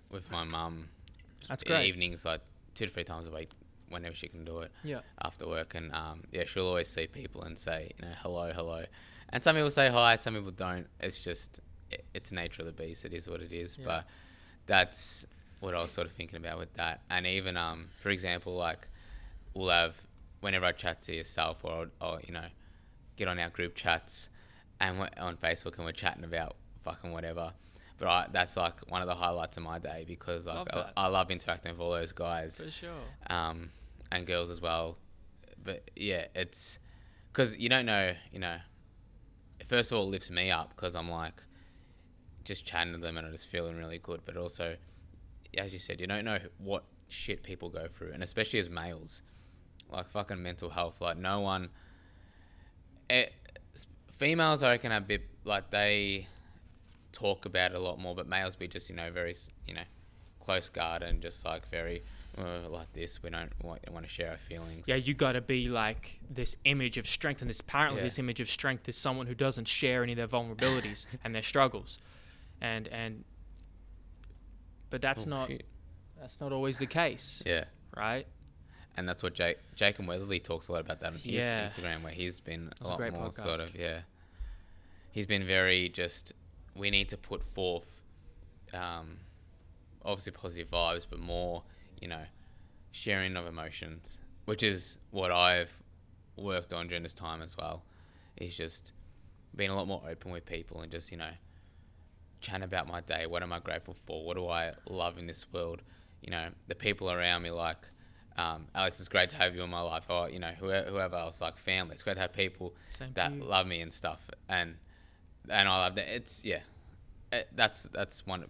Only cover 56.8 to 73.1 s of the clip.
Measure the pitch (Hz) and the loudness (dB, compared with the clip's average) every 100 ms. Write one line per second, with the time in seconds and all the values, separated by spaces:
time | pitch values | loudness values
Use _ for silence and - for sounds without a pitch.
56.8 | - - - - 104 95 98 92 90 90 | -20 -20 -18 2 4 4 2 4 4 4
57.8 | 92 85 90 90 82 92 95 - 90 90 | 0 -2 -4 -4 0 2 2 -2 -6 -6
58.8 | - 87 85 87 85 87 - - - 85 | -8 -6 -4 -2 -2 -4 -10 -12 -10 -8
59.8 | 87 - - - - - - 92 - - | -10 -14 -20 -20 -20 -12 2 2 2 0
60.8 | 82 85 85 85 85 - 82 82 - 85 | 0 0 0 0 0 -6 -4 -4 -4 -4
61.8 | 85 85 - - - - 90 87 85 85 | -2 -4 -6 -12 -12 -8 -6 -6 -6 -8
62.8 | 82 80 85 - 87 82 82 - 85 82 | -8 -8 -6 -6 -6 -6 -4 -6 -6 -8
63.8 | - 82 85 - 82 80 - 85 82 80 | -10 -10 -10 -4 -4 -4 -8 -8 -8 -6
64.8 | 87 131 127 135 135 123 117 127 123 120 | 0 2 2 4 4 4 2 0 2 2
65.8 | 107 113 - - - 127 123 - 139 139 | 2 0 -8 -12 -10 -2 -2 2 4 4
66.8 | 127 120 113 - 151 139 123 107 - 139 | 2 0 -2 0 0 0 -2 -4 0 4
67.8 | 151 131 113 127 127 117 117 - 139 127 | 4 4 0 0 -2 -2 -2 0 0 0
68.8 | - 120 143 131 123 117 135 127 113 - | -2 0 2 0 -2 2 2 2 0 2
69.8 | 135 123 120 117 117 123 117 110 127 131 | 4 4 4 2 2 2 0 2 4 4
70.8 | 107 101 - 127 117 113 110 143 131 107 | 2 -4 -6 -6 -2 -2 2 6 6 6
71.8 | 98 - - - - - - - 117 113 | -6 -12 -14 -20 -20 -18 -18 -6 -2 -2
72.8 | 110 117 113 | -2 -4 -4